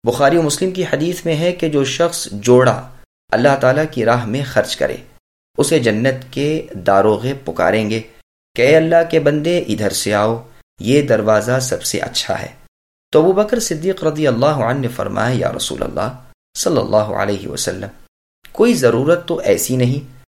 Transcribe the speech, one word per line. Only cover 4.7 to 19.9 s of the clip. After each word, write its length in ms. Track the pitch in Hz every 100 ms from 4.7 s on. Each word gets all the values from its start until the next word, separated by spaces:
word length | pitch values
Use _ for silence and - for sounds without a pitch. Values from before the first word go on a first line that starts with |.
| -
کرے، 200 | - - - _ _ _ _ -
اسے 220 | 143 156
جنت 540 | 120 107 135 131 -
کے 340 | - 147 156 - 95 90
داروغے 460 | 98 107 104 123 139
پکاریں 440 | - 82 87 107 104
گے 120 | 110 110 - _ _ _
کہ 60 | -
"اے 160 | 123 160
اللہ 180 | 160 170 165
کے 80 | 160
بندے، 400 | 147 151 165 175
ادھر 300 | - 104 104
سے 240 | 95 98
آؤ، 300 | 104 107 117 - - _ _
یہ 220 | 107 143
دروازہ 580 | 139 110 107 107 110 127
سب 220 | 127 -
سے 160 | - -
اچھا 420 | - - - -
ہے۔" 60 | - - - _ _ _ _
تو 80 | 147
ابو 120 | 170
بکر 280 | 190 208 233
صدیق 440 | - 156 180 190
رضی 240 | 156 151 147
اللہ 180 | 117
عنہ 340 | 143 147 113 139
نے 80 | 123
فرمایا، 480 | - 101 98 113 127
"یا 140 | - -
رسول 260 | - -
اللہ 380 | - - 107 127 - _ _ -
صلی 200 | - 139
اللہ 200 | 104 107
علیہ 500 | 107 - 104 98 -
وسلم، 400 | - - 92 101 - - _ _ _ -
کوئی 220 | - 240
ضرورت 540 | 233 123 113 143 175 -
تو 100 | 165
ایسی 380 | - 90 -
نہیں 460 | 127 123